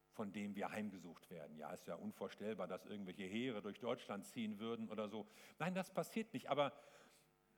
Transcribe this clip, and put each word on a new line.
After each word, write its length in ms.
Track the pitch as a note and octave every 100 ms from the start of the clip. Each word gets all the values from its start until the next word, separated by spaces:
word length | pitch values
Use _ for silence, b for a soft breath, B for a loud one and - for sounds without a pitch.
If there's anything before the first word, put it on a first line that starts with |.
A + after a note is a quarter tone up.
| _
von 240 | - G#2
dem 220 | G#2 G2+ G2+
wir 160 | F2+
heimgesucht 580 | G#2+ G#2+ F#2 E2+ D#2+ -
werden. 260 | E2+ D2 D2+
Ja, 160 | D2+
ist 160 | F2+ -
ja 80 | E2+
unvorstellbar, 720 | G#2 - F#2+ - G#2 G2+ F2+
dass 180 | F2+ -
irgendwelche 380 | G#2 F#2 F2+
Heere 380 | F#2 A2 C3 G#2
durch 180 | G2+ G2
Deutschland 460 | A#2 A#2+ - G2+ -
ziehen 340 | B2 G#2+ G#2
würden 300 | A2+ A#2 A2
oder 180 | G#2+ G#2+
so. 180 | A2 G2 B B -
Nein, 160 | D#3+
das 160 | F#3 F3+
passiert 440 | - D#3+ A3+ G#3+
nicht. 160 | C3 -
Aber 240 | C#3 C#3+ B B B B B B _ _